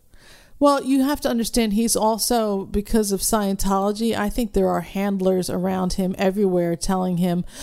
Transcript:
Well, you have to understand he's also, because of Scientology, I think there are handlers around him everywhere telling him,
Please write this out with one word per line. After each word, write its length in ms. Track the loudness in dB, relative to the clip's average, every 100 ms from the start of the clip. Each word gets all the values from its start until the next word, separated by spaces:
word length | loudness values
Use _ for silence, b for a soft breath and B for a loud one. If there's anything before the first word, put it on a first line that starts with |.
| _ B B B B 2
Well, 240 | 4 4
you 200 | 2 2
have 180 | 2 0
to 80 | -2
understand 420 | -2 -2 0 0
he's 240 | 0 0 2
also, 680 | 0 0 0 0 0 -2 -2
because 480 | -4 0 0 2
of 80 | -2
Scientology, 920 | 0 0 0 0 2 2 0 0 -2
I 140 | -2 -2
think 220 | -2 -2
there 160 | 0 0
are 140 | 0
handlers 680 | -4 -4 -2 0 0 0 -2
around 440 | -4 -2 -2 -2
him 200 | 0 -2 0
everywhere 580 | 0 2 2 2 0 -2
telling 400 | -2 0 0 0
him, 300 | 0 0 -4 B